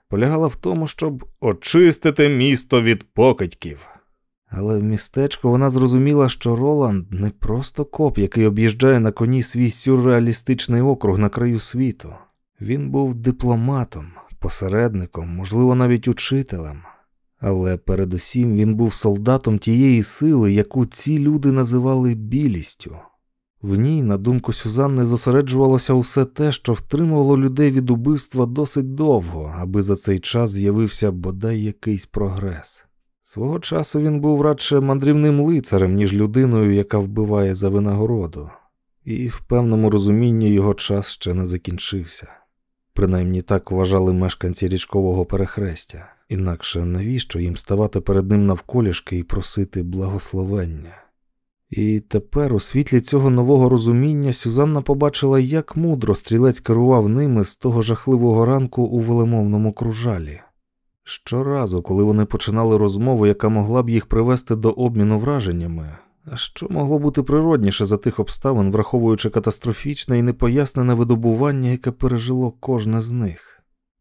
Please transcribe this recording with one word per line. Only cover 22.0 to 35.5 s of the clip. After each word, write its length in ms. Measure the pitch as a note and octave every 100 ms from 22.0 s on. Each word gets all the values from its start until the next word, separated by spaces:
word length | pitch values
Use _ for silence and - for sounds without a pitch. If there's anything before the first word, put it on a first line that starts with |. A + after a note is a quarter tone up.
| B2
білістю. 840 | A2 G#2+ C3 C#3+ F2+ - - - D#2+ - _ _ _ _ -
В 120 | G2
ній, 280 | G2 C3 D#3
на 160 | A2+ G2
думку 340 | A2 B2 A#2+
Сюзанни, 520 | - A2 A#2 C#3 C3
зосереджувалося 880 | A#2 A#2+ B2+ C3 C3+ C3 C3+ B2+ -
усе 300 | C3 B2 C#3
те, 280 | C3 - D3+
що 200 | C3 -
втримувало 640 | A2 - C#3+ E3 D3+ C#3 C3+
людей 320 | C3+ C3 D3
від 200 | C3 B2+
убивства 560 | A#2 C3 D3 - B2+ A#2+
досить 480 | C3 D3 C#3+ C3
довго, 600 | C3+ D#3 A#2 E2+ D#2+ D2+ E2
аби 240 | F2+ G2+
за 140 | G2 F#2+
цей 220 | - F#2+
час 320 | - A#2 A2+
з'явився 600 | G2 G2+ G#2 A2 - G#2
бодай 520 | F2+ F2+ F#2+ A2+ A2+
якийсь 440 | G#2+ - A2 G2+ -
прогрес. 840 | - G2 F#2+ F#2+ D#2+ - - _ _ _ _ -
Свого 300 | G#2+ B2+ E3+
часу 400 | - D#3+ D3 D3+
він 200 | D3+ D3
був 220 | D3+ C#3+
радше 380 | D3+ D3 - C#3
мандрівним 600 | C3+ C3+ C#3 D3+ D3+ C#3+
лицарем, 540 | D3+